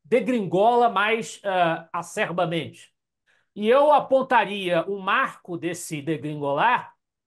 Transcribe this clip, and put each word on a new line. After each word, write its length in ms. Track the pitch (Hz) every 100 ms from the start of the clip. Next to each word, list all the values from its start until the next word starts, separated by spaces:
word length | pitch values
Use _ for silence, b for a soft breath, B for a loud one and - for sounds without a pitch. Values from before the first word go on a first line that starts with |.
| _
degringola 840 | 247 208 247 185 175 220 240 240
mais, 540 | 190 208 226 - -
ah, 460 | 202 185 170 165 -
acerbamente. 1000 | 175 170 - 185 180 170 165 131 - - _ _ _ _ _ _
E 140 | - 214
eu 240 | 262 294
apontaria 1000 | 277 - 269 262 247 196 202 180 170 175
um 100 | 196
marco 580 | 190 233 247 - - 165
desse 440 | 165 175 - 156
degringolar, 920 | 139 151 151 151 143 143 220 - - _ _ _